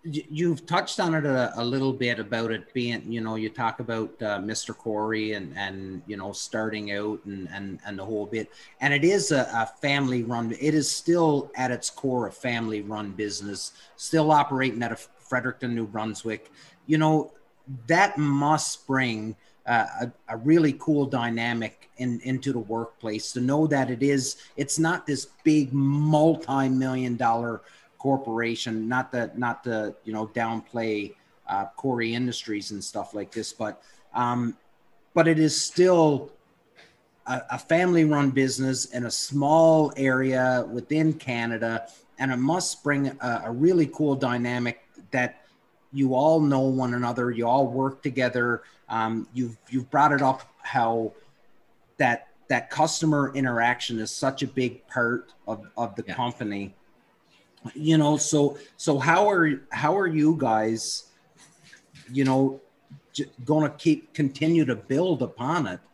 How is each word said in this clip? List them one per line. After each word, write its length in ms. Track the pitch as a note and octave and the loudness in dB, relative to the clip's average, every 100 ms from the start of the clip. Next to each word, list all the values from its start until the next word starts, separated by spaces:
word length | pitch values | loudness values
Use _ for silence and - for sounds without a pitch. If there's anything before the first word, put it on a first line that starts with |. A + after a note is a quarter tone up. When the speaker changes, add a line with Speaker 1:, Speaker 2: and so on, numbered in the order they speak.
| E3+ | -8
Speaker 1:
Y-, 200 | D3 - | -8 -8
you've 360 | D3+ F3 D3+ - | -2 -2 -2 4
touched 340 | F3 - - | 4 4 0
on 140 | F3 D#3+ | 2 2
it 100 | D3 | 2
a, 260 | C3 A#2+ - | 2 2 0
a 80 | |
little 300 | A#2 C3+ C3+ | -2 0 0
bit 260 | C3 A#2+ A2+ | 0 0 -2
about 320 | G#2 A2+ A2+ | -2 -2 -2
it 200 | A2 - | -4 -6
being, 380 | C3 A#2+ A#2 - | -4 -2 -4 -6
you 100 | A#2 | -6
know, 140 | A2 A2 | -4 -4
you 140 | A2 | -6
talk 300 | - A#2 - | -2 -4 -2
about, 420 | A#2 A2+ A2 - | -6 -4 -4 -6
uh, 180 | G#2+ G2+ | -4 -4
Mister 340 | G2+ A2 - | -4 -6 -8
Corey 600 | G#2+ A#2 G#2+ A2 A2 G#2+ | -8 -6 -4 -2 -2 -2
and, 220 | G#2 F#2 D#2 | -6 -8 -8
and, 440 | G2 G2 F#2+ F#2 F#2+ | -8 -8 -12 -12 -10
you 100 | G#2 | -10
know, 140 | F#2+ | -10
starting 600 | G2 - A2+ A2 G#2+ G#2 | -10 -8 -4 -4 -6 -6
out 320 | G2+ G#2 G#2+ G2+ | -6 -6 -6 -10
and, 220 | G2 F2+ | -10 -10
and, 280 | G2 G2 F2+ G2+ | -10 -10 -12 -12
and 120 | G2 | -12
the 80 | G2 | -8
whole 200 | G#2+ G#2 | -6 -6
bit. 260 | A2+ G#2 - - _ | -8 -8 -14 -20 _
And 140 | C#3 | 0
it 100 | C#3+ | 4
is 280 | D#3+ G3+ - | 4 4 2
a, 100 | C#3+ B2 | 0 2
a 120 | A2+ A2+ - | -2 -4 -4
family 420 | C#3+ C#3+ C3+ B2+ | -2 0 0 -2
run. 280 | A#2 A#2+ A#2 A2+ | -2 -4 -4 -2
It 140 | C#3+ | 0
is 160 | D#3 C#3 | 2 0
still 600 | - - F3 D#3+ C#3+ F3 - | -4 0 4 4 2 -2 -4
at 160 | B2+ | -4
its 180 | A#2+ - | -2 -6
core 380 | - C3+ B2+ G#2+ | -6 -2 -2 -4
a 40 | |
family 500 | - B2+ A#2 A2+ G#2+ | -6 -4 -2 -2 -4
run 300 | G#2 G#2+ G#2 | -6 -8 -8
business, 640 | F#2+ G#2 G2+ G2+ G2 - - - _ | -6 -6 -6 -8 -10 -10 -14 -20 _
still 340 | - E3 D#3 | 0 2 6
operating 500 | D3+ C#3+ C3+ C3 A2+ | 4 4 0 -2 -2
out 80 | A#2+ | -6
of 80 | A2+ - _ | -6 -14 _
Fredericton, 560 | - B2+ B2 A#2 B2 A#2 | -4 -4 -4 -6 -6 -4
New 120 | A2 | -4
Brunswick. 640 | G#2+ A2 G#2+ A#2 G#2+ - - - _ - | -6 -6 -6 -8 -8 -12 -20 -20 _ -2
You 100 | D#3 | 2
know, 340 | D#3 D#3 C3+ - _ _ - C3+ A2+ | 4 2 0 -12 _ _ -16 -14 0
that 300 | E3 G3+ D3 | 4 4 2
must 680 | D3 C#3 C#3+ D#3 - - - | 0 2 2 2 0 -8 -2
bring, 500 | C3 B2+ A2 A2 G#2+ _ _ - | 0 0 -2 -8 -12 _ _ -2
uh, 180 | A#2 A2 F2+ | 0 0 -4
a, 100 | B2 - - | -10 -10 -12
a 40 | A2+ | -6
really 360 | B2+ E3 D#3 C3+ | 4 4 4 0
cool 260 | - D3 C3+ | 0 0 2
dynamic 840 | B2+ A#2 A#2 A#2 A#2+ A2+ - - - | 0 -2 -2 -2 -4 -6 -10 -20 -6
in, 220 | B2+ A#2 | -4 -4
into 300 | B2+ C3 C#3 | -4 -4 -2
the 80 | A#2+ | -4
workplace 720 | G#2 A2+ A#2 _ A2+ G#2+ - | -4 -6 -6 _ -8 -6 -6
to 80 | B2+ | -4
know 280 | B2 C#3+ D#3 | 0 2 2
that 240 | C#3+ B2+ | 2 0
it 100 | A#2+ | 0
is, 360 | C#3 C#3 B2 - - - | 2 2 -2 -10 -16 -8
it's 220 | C#3 - | -4 0
not 260 | D#3+ F3+ - | 2 0 -4
this 220 | C#3 - _ | -6 -6 _
big 280 | D#3+ D3+ C3+ | 4 4 2
multi-million 1400 | C3+ C#3 C#3+ D3+ D#3 D#3 D#3+ - C3+ C3+ C3 C3 B2+ B2+ A#2 | 2 2 2 4 4 4 2 0 0 2 0 0 -2 -2 0
dollar 460 | A#2+ A#2 A#2+ A2+ - - _ _ | 0 0 -2 -6 -12 -20 _ _
corporation, 920 | C3+ C3+ B2+ A2+ A#2 A2+ - A2 A2 | 0 0 0 -2 -2 -2 -4 -4 -2
not 220 | B2+ B2+ | -2 -2
that, 260 | B2 A2+ A2+ | -4 -6 -4
not 260 | A#2+ A#2+ | -4 -4
to, 320 | B2 A2+ G#2 - | -4 -4 -4 -8
you 80 | - | -10
know, 140 | A2 G#2+ | -8 -6
downplay, 840 | - A2+ A2+ A2 A#2+ A2+ G#2 G2+ - _ _ - | -4 -4 -4 -8 -6 -4 -4 -6 -12 _ _ -6
uh, 180 | G2 G2 - | -4 -4 -6
Corey 380 | C3+ A#2+ A2+ A#2 | -4 -2 -2 -2
Industries 560 | B2 A2+ - G#2 G2+ | -4 -6 -6 -8 -6
and 120 | G#2 | -12
stuff 300 | G2+ G#2+ F#2+ | -10 -10 -8
like 180 | G#2 G2 | -10 -10
this, 220 | A2+ G#2+ | -10 -10
but, 300 | - G#2+ - _ - _ A#2 | -8 -8 -8 _ -20 _ -2
um, 420 | B2 B2 A#2+ - _ _ _ _ _ | -2 0 -4 -6 _ _ _ _ _
but 140 | F3 E3 | 2 4
it 100 | D#3+ | 4
is 240 | D#3 D#3 | 2 2
still 720 | - - F3+ F3+ D#3 C#3 - - _ _ _ _ - _ _ _ - | -4 4 6 8 6 4 -4 -20 _ _ _ _ -20 _ _ _ -6
a, 140 | B2+ - | -6 -6
a 80 | B2 | -10
family-run 720 | - E3 F3+ E3+ D#3 D3 C#3 | 0 2 4 4 4 4 2
business 540 | C3 C3+ B2 C3 B2+ - | 4 0 0 -2 -2 -4
in 200 | B2 A#2+ | -6 -4
a 60 | |
small 840 | - - C#3+ C#3+ D#3+ E3 D#3+ D3 C3+ | -6 -4 0 4 6 8 6 4 2
area 680 | C3+ C3 C3 C3 B2+ B2+ A2+ | 2 2 2 2 2 2 -2
within 420 | A#2+ A#2+ D#3 D#3 | -6 -2 2 2
Canada, 720 | D#3 - A#2+ A#2 A2+ A2+ A2+ - - _ - | 0 -4 -4 -2 -2 -2 -4 -8 -20 _ -6
and 140 | C3+ | -4
it 60 | B2 | 0
must 460 | C3 F3 F3+ - | 0 0 -2 -6
bring 240 | D3 C#3+ C#3 | -2 0 -2
a, 360 | C3+ B2 A#2 G2+ | -4 -4 -4 -4
a 60 | |
really 340 | A#2+ D#3+ F#3 C#3+ | 2 4 4 2
cool 220 | - D3+ C3+ | 0 0 0
dynamic 680 | B2+ B2 A#2+ B2 A#2+ A#2 _ - - | 0 0 -2 -2 -4 -6 _ -20 -6
that 260 | C3 B2 - _ _ _ _ _ | -2 -2 -4 _ _ _ _ _
you 220 | C#3 C3+ B2+ | 0 2 4
all 240 | D3+ D#3+ | 4 4
know 220 | D3+ C3+ | 4 4
one 320 | C3+ C3 B2+ B2 | 2 0 0 0
another, 340 | A#2+ A#2+ B2 | -2 -2 -2
you 140 | A#2 A#2 | 0 2
all 200 | B2+ C3 | 2 2
work 340 | B2 C3+ C3+ | 0 -2 -2
together. 640 | D3 B2+ B2+ B2 A#2+ A2+ - _ _ | -6 -2 0 0 0 -2 -6 _ _
Um, 400 | A2+ A2+ A2+ - | -4 -2 -4 -6
you've, 240 | A#2+ A#2+ A2+ _ | -6 -6 -8 _
you've 200 | B2+ B2 | -6 0
brought 220 | D3 D3 | 4 4
it 80 | C#3+ | 6
up 200 | C3+ C3 - _ | 2 0 -8 _
how 480 | - C3 A#2 A#2 A2 - - _ _ _ _ _ _ _ | -4 0 0 0 -4 -8 -20 _ _ _ _ _ _ _
that, 320 | C3 A#2 - _ _ | 0 0 -6 _ _
that 220 | B2+ - | -4 -2
customer 640 | - D#3+ - D#3+ D3 C#3 C#3 | 0 0 2 2 2 0 0
interaction 640 | C3 A#2 A#2 B2 - A2+ | 0 2 0 0 -4 -6
is 100 | A2 | -6
such 320 | - C3+ C3+ | -2 -4 -2
a 60 | C3+ | -6
big 400 | - B2+ B2 _ | -2 -2 -4 _
part 460 | B2+ A#2 A#2+ - _ - | -2 0 -2 -6 _ -10
of, 180 | G#2+ G#2 - | -10 -10 -6
of 180 | A#2 G2 | -6 -6
the 80 | G#2 | -10
Speaker 2:
Yeah. 80 | F2+ | -4
Speaker 1:
company. 580 | B2 B2 G#2+ G2+ G2+ - _ _ _ _ _ _ _ _ - - | -4 -4 -8 -6 -10 -14 _ _ _ _ _ _ _ _ -16 -4
You 220 | D3+ D#3+ | 4 6
know, 180 | D3 D3+ | 6 2
so, 420 | - D3+ C#3+ C#3+ - _ | 2 2 2 0 -18 _
so 220 | - C#3 | 0 2
how 300 | C3 G3 G#3 | 4 4 4
are, 320 | F#3+ D#3+ C3+ - | 4 2 0 -6
how 260 | C3 D3 F#3+ | -4 0 0
are 100 | F#3 | 0
you 300 | D#3 D3+ D#3 | 2 2 2
guys, 680 | C3 A2 A2 A2+ - - - _ _ _ - _ - - _ - - | 2 2 0 -2 -6 -10 -12 _ _ _ -20 _ -20 -20 _ -20 -8
you 120 | C3 | 0
know, 380 | C3+ C3 C3+ C3+ _ _ _ - _ | 2 4 2 -2 _ _ _ -20 _
j-, 140 | - C#3 - B2 | -10 -10 -10 0
gonna 240 | D3+ D3 | 2 2
keep, 420 | - E3 D3+ - | 0 2 2 -2
continue 500 | - C#3+ - D#3+ E3+ C3+ | -2 -2 0 2 4 2
to 100 | A2+ | 0
build 460 | - C3+ F#3 D3+ | -2 0 2 0
upon 460 | A#2+ - B2+ E3+ A2+ | -2 -4 -2 0 -2
it? 120 | F2+ _ | -6 _